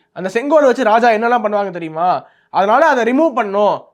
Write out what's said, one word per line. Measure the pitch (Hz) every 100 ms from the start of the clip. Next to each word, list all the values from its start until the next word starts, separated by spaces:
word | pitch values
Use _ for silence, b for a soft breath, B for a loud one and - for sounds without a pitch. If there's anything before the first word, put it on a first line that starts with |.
| b
அந்த | - 185
செங்கோல் | 233 285 311 269
வச்சு | 247
ராஜா | 220 226 240
என்னெல்லாம் | 214 233 240 214
பண்ணுவாங்க | 208 202
தெரியுமா, | 175 160 156 180 147 - b b
அதனால | 156 196 240 320
அதை | 262
ரிமூவ் | 226 262 320 247
பண்ணணும் | 214 196 208 143 -